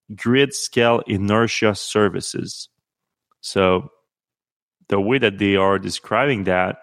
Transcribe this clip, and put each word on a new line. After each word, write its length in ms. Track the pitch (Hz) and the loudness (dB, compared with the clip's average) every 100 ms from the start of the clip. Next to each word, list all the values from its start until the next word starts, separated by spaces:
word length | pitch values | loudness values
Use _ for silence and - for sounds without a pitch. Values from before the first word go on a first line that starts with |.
| - 104 | -20 -6
grid 380 | 117 131 139 | 0 2 2
scale 500 | - - - 117 117 - | -2 -4 2 2 2 0
inertia 720 | 101 101 107 113 - 110 95 | -2 2 2 2 0 0 0
services. 920 | - 110 104 87 - - - - - _ _ _ _ _ _ _ | -2 0 0 0 -8 -10 -10 -12 -18 _ _ _ _ _ _ _
So 500 | - 98 92 90 - _ _ _ _ _ _ _ _ _ - | -6 0 2 0 -4 _ _ _ _ _ _ _ _ _ -4
the 140 | 196 | -2
way 160 | 101 135 | 0 0
that 200 | 113 101 | 0 0
they 200 | 101 98 | 2 2
are 200 | 95 98 | 2 0
describing 680 | 95 - - 107 143 113 95 | -4 -10 -4 0 0 -2 0
that 320 | 90 92 - | 0 0 -6